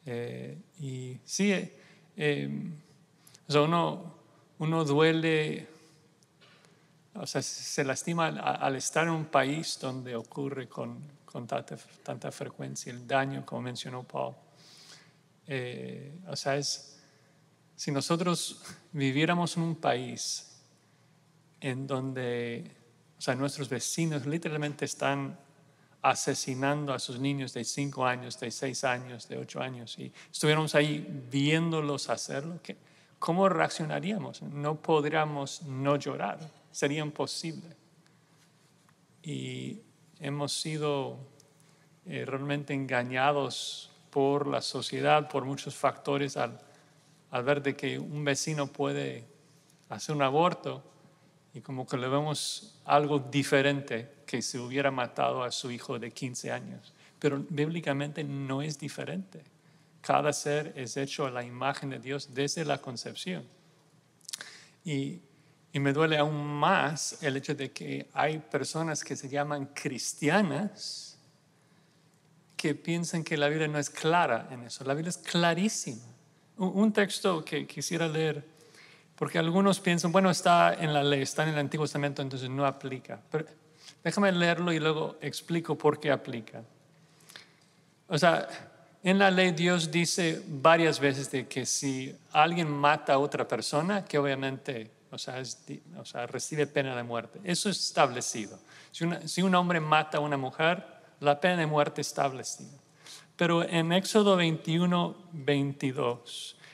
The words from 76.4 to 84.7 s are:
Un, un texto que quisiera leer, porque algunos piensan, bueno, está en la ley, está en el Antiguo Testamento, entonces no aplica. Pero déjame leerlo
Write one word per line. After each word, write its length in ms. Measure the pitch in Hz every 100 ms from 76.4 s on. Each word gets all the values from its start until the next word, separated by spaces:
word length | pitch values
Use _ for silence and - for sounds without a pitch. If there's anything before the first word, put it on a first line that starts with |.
| _ -
Un, 100 | 185 196
un 160 | 220
texto 520 | 208 196 - 196 165
que 220 | 151 147 139
quisiera 400 | - - 170 165
leer, 540 | 156 160 147 - - - - - - _ -
porque 220 | 147 170
algunos 420 | 165 185 196 185
piensan, 320 | 180 170 175
bueno, 180 | 185 190
está 420 | 170 180 170 170
en 220 | - 160
la 80 | 147
ley, 180 | 143 139
está 220 | 135 -
en 80 | 156
el 80 | 151
Antiguo 260 | 139 156
Testamento, 380 | 147 147 143 139
entonces 260 | 135 131 127
no 160 | 135
aplica. 560 | 139 135 135 131 - 113 -
Pero 140 | 156 156 - _ - - -
déjame 300 | 170 202 202
leerlo 400 | 175 170 170 175